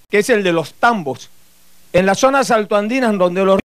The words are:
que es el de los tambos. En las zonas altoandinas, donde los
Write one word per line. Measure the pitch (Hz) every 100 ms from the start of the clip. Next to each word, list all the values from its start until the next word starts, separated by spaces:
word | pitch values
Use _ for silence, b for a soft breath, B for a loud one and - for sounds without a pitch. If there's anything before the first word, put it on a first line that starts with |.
| _
que | 202
es | 208
el | 214
de | 190
los | 165 147
tambos. | - 240 220 147 120 - - _ _ - - -
En | 175
las | 190 190
zonas | 262 277 240
altoandinas, | 226 208 208 208 262 233 202
donde | 180 175
los | 190 190